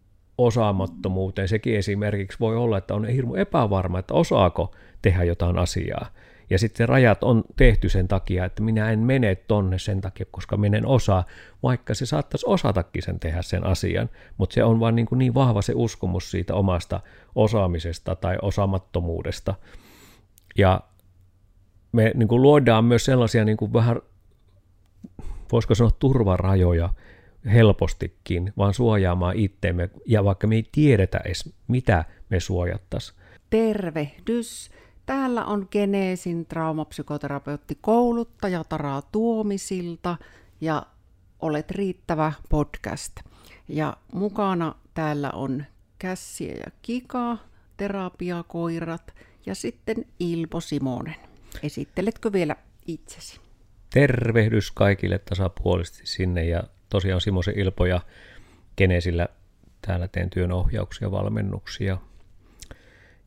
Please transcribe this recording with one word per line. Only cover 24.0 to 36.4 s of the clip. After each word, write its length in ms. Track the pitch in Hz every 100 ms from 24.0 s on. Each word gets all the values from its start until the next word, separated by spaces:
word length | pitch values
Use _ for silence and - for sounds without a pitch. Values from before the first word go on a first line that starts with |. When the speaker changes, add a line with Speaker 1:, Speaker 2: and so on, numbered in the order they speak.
| - _ _ _ _ _ _ _ _ _ - - - - -
Speaker 1:
voisiko 240 | 117 - 107
sanoa, 160 | 117 -
turvarajoja 880 | 135 131 98 90 95 95 90 85 85 - - - - - 110
helpostikin, 1000 | 113 110 95 90 - 92 _ - 87 92 -
vaan 160 | 101
suojaamaan 600 | 98 120 104 92 90 87 90
itteemme, 540 | 98 - 87 87 87 - -
ja 180 | 107
vaikka 240 | 98 95 104
me 80 | 110
ei 140 | 110
tiedetä 500 | - 151 107 92 - -
edes, 280 | 85 - - -
mitä 380 | 127 123 90 76 - -
me 100 | 90
suojattais. 760 | - 92 87 95 - - - - - - -
Speaker 2:
Tervehdys! 1200 | 220 226 208 175 160 147 - 196 233 233 - - - - - -
Täällä 400 | 269 262 233 -
on 220 | 208 190
Geneesin 760 | 202 202 196 190 185 180 170